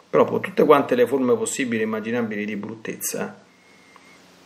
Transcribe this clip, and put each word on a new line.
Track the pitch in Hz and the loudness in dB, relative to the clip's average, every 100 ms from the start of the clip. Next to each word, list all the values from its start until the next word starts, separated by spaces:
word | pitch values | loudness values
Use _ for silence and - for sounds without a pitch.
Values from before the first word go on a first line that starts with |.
| - | 0
proprio | 131 123 117 | 2 2 0
tutte | - - | -2 2
quante | 147 143 139 123 | 6 6 4 2
le | 120 | 2
forme | 139 127 113 | 2 2 0
possibili | 110 - 127 113 | 0 -4 -4 -2
e | |
immaginabili | 110 110 107 120 113 104 | -2 -4 -4 -4 -4 -4
di | 104 104 | -6 -8
bruttezza | 110 113 - - - 104 104 - - _ _ _ _ - - - - - | -10 -10 -12 -10 -8 -6 -8 -12 -20 _ _ _ _ -20 -20 -20 -20 -20